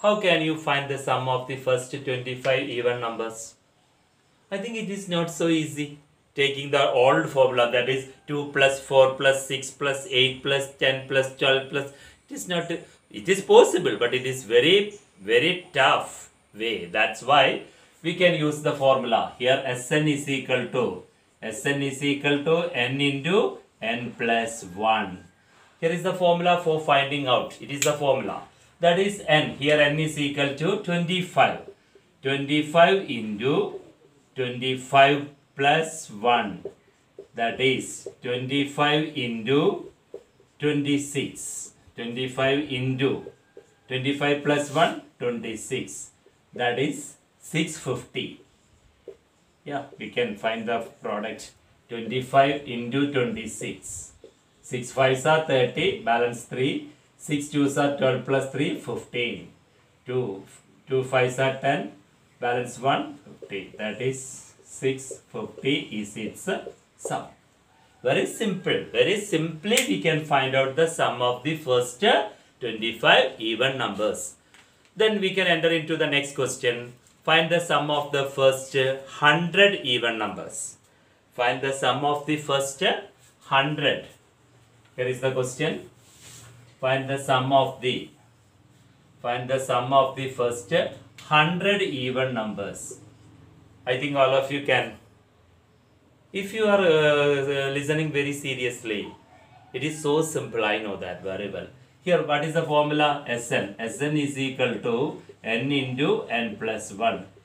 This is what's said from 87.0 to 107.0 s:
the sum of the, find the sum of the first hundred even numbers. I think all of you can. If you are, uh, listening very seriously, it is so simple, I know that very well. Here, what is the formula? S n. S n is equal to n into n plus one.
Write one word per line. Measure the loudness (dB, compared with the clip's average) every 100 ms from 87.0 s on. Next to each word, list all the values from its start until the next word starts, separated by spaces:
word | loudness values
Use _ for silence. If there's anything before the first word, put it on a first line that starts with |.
| -2
the | -4
sum | 0 0 4
of | 4 4 -2
the, | -4 -4 -8 _ _ _ _ _ _ _ _ _ _ _
find | -4 -4 -2
the | -2
sum | 0 -2 4
of | 4 4 0
the | -8
first | -2 -2 -2 -2 0 0 -6 -20 -12
hundred | 2 4 4 2 2 2
even | 0 -2 -4 -2 -2 -2
numbers. | -6 -6 -8 -10 -14 -18 -20 -20 -20 -20 -20 -20 -20 -12 -4
I | -2
think | 0 2
all | 4 4
of | 0
you | -4
can. | 2 0 0 -8 _ _ _ _ _ _ _ _ _ _ _ _ _
If | -8 -6
you | 0 4
are, | 6
uh, | 8 6 6 6 4 4 2 0 0
listening | -2 0 0 0
very | 0 -2
seriously, | -2 -4 -2 -4 -4 -6 -4 -6 -14 _ -20 -20 -20 -12
it | -6
is | -6 -4
so | 0 0
simple, | 0 -4 -4 -2
I | 0 0
know | -4 -8
that | -8 -8
very | -8 -8 -8
well. | -10 -12 -18 _ _
Here, | 0 0
what | 2 0 0
is |
the | -2
formula? | 2 2 2 2 2 0 -4
S | -6 -2
n. | -4 -4 -8
S | -8 -4
n | -2 0
is | -2 -2
equal | -4 -2 -2 -2
to | -2 0 -2 -4 -16 -12
n | -4 -2 0
into | -2 -2 -2 0 0 0
n | -4 -4 -6
plus | -6 -6 -8
one. | -2